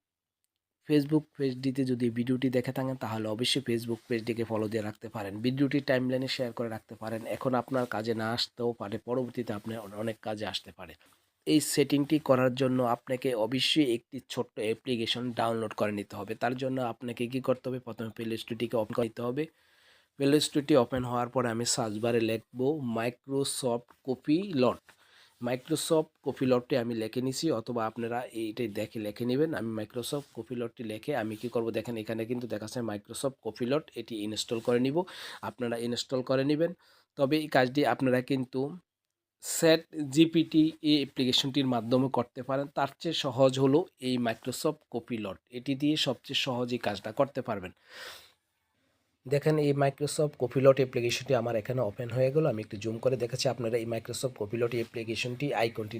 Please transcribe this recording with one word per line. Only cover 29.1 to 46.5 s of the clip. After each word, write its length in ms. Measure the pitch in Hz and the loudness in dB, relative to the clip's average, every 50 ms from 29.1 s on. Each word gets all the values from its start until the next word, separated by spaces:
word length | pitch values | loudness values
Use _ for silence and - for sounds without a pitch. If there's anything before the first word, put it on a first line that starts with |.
| 104 - 120 120 | -6 -4 -2 0
নেবেন। 200 | 127 139 160 165 147 113 | 2 2 2 0 -2 -4
আমি 120 | 110 113 110 110 | -4 -4 -4 -6
Microsoft 480 | 107 - - 123 117 - 147 143 139 - - | -8 -6 -8 -8 -6 -4 -6 -6 -8 -10 -12
Copilot-টি 460 | 113 113 - 127 120 117 113 - - 117 107 107 | -12 -10 -8 -6 -6 -6 -6 -8 -10 -10 -8 -10
লিখে 200 | 104 - 147 147 120 110 | -8 -6 -4 -4 -2 -2
আমি 120 | 110 107 104 | -4 -6 -6
কী 80 | - 117 - | -8 -4 -2
করব? 120 | 120 113 113 107 110 | -2 -2 -2 -2 -2
দেখেন 160 | 107 123 120 110 104 | -4 -4 -6 -6 -6
এখানে 200 | - 113 113 113 113 | -4 -6 -4 -4 -4
কিন্তু 160 | 123 123 123 110 107 | -4 -6 -6 -6 -6
দেখাচ্ছে 280 | 104 107 107 - 123 117 107 | -8 -8 -8 -6 -6 -6 -4
Microsoft 460 | 104 104 - - 113 - - 139 135 - - | -6 -8 -10 -12 -8 -6 -6 -6 -6 -6 -8
Copilot, 400 | 110 104 - 123 120 139 156 156 - - 120 | -10 -6 -4 -2 0 0 -2 -2 -4 -10 -12
এটি 140 | 113 - 117 104 104 | -10 -8 -8 -6 -6
ইনস্টল 320 | 107 107 101 - - 120 113 107 | -4 -4 -6 -4 -4 -4 -2 2
করে 140 | 127 120 120 127 | 2 4 4 4
নিব। 100 | 135 147 175 185 - - - - - - - - 214 | 2 2 0 -2 -2 -6 -14 -14 -14 -12 -10 -8 -10
আপনারা 280 | - - 123 117 117 117 117 | -6 -6 -4 -4 -4 -4 -2
ইনস্টল 340 | 120 120 113 - - 139 127 123 - | -2 -4 -4 -4 -2 -2 -2 0 2
করে 140 | 131 131 135 143 | 2 2 2 2
নেবেন। 200 | 151 147 170 170 180 - _ _ _ _ _ _ _ - | 2 2 2 0 -2 -6 _ _ _ _ _ _ _ 0
তবে 160 | 139 135 156 156 151 | 2 2 2 2 2
এই 40 | 151 - | 2 4
কাজটি 240 | 139 127 123 123 143 143 113 120 | 4 4 4 4 2 4 4 2
আপনারা 260 | - 135 131 123 127 127 - | 2 2 2 2 2 2 0
কিন্তু 300 | 139 131 127 - - 131 135 151 175 180 - _ _ _ _ _ _ _ _ _ _ _ - | -2 -2 -2 -4 -4 -4 -4 -4 -6 -12 -16 _ _ _ _ _ _ _ _ _ _ _ -10
চ্যাট 380 | - - - 165 160 160 160 160 _ - 156 147 135 131 | -6 0 4 6 6 6 6 4 _ -8 -6 -6 2 6
জিপিটি 500 | 156 165 165 170 165 160 - - 156 156 160 160 - - 151 | 6 6 6 6 4 2 4 4 4 4 4 2 0 2 2
এই 60 | 151 147 | 4 4
অ্যাপ্লিকেশনটির 680 | 139 131 - - 131 123 123 - - 139 131 147 135 131 123 | 2 0 -2 0 0 2 2 2 0 0 0 0 2 2 2
মাধ্যমে 340 | 117 107 117 131 127 135 131 - 123 | 0 2 2 2 4 4 2 2 0
করতে 220 | 120 - _ 135 123 - | -2 -2 _ -10 -4 -2
পারেন। 180 | 135 139 143 147 - | -2 -2 -2 -2 -2
তার 140 | 151 139 135 - - | -2 -2 -2 -4 -6
চেয়ে 160 | - 170 151 - - | -4 -4 -2 -2 -2
সহজ 280 | 139 113 123 135 135 131 131 139 | 0 4 6 6 6 6 6 6
হলো 160 | 135 139 165 185 - _ - 127 127 | 6 6 6 4 0 _ -6 -4 -2
এই 60 | 127 123 120 | 0 0 0
Microsoft 540 | 113 117 - - 131 120 - - 156 147 - _ _ - | 0 -2 -2 -4 -6 -4 -2 -2 -2 -2 -4 _ _ -8
Copilot, 460 | 117 - - 123 110 104 98 90 - _ _ 123 | -8 -6 -6 -6 -6 -4 -6 -8 -10 _ _ -14
এটি 160 | 123 123 143 139 131 | -8 -6 -4 -2 0
দিয়ে 140 | 147 147 156 147 - | 2 2 2 2 0
সবচেয়ে 320 | 139 120 - - - 135 - - | -2 -2 -4 -6 -6 -4 -2 -2
সহজ 220 | 139 | -2